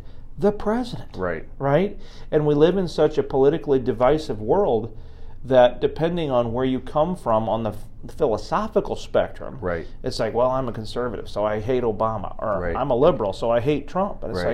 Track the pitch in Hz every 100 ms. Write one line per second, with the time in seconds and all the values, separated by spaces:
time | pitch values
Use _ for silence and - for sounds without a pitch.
0 | - - - - 202 208 202 226 240 -
1 | - 92 90 80 - - 139 147 196 -
2 | - - - 156 151 147 160 185 180 -
3 | 151 - 127 139 139 165 - 135 120 110
4 | 123 151 - 104 110 170 196 117 113 -
5 | - - - - 131 127 123 123 143 -
6 | 160 175 156 127 120 113 131 127 - 156
7 | 160 185 - 110 110 110 113 101 - -
8 | - - 147 107 - 170 214 214 - -
9 | - 120 87 - - 131 92 85 78 -
10 | 127 - 113 107 127 131 127 110 107 -
11 | 123 101 - - 104 107 101 131 117 101
12 | 110 110 95 - 110 98 87 90 139 123
13 | 151 147 104 95 120 117 120 147 - 180
14 | 196 - - 113 -